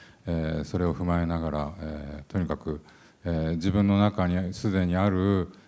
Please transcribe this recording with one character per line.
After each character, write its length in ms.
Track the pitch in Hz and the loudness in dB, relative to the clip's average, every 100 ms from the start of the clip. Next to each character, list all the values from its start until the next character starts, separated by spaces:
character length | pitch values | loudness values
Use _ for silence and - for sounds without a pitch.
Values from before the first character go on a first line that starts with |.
| - - - | -20 -10 -4
え 320 | 82 78 80 | -2 0 -2
ー、 40 | |
そ 140 | 78 90 | -2 0
れ 60 | |
を 100 | 87 | 0
踏 100 | 85 | 0
ま 160 | 90 85 | 0 0
え 60 | 85 | 0
な 140 | 82 | -2
が 100 | 80 | -2
ら、 220 | 73 73 90 | -4 -4 -8
え 440 | 78 76 71 73 - | -8 -8 -10 -12 -6
ー、 40 | |
と 60 | 98 | -4
に 80 | 80 | -2
か 100 | 73 | -4
く、 240 | 76 76 - - - _ | -6 -8 -12 -20 -20 _
え 40 | 87 | -4
ー、 220 | 80 80 | -2 0
自 180 | 85 95 | 0 0
分 160 | 101 101 | 2 4
の 120 | 101 | 4
中 300 | 104 98 90 | 4 2 0
に 240 | 90 92 | 0 -2
す 180 | - 113 | -4 0
で 140 | 95 | 2
に 100 | 90 90 | 2 2
あ 120 | 101 | 2
る、 400 | 92 98 95 85 - | 4 2 2 0 -8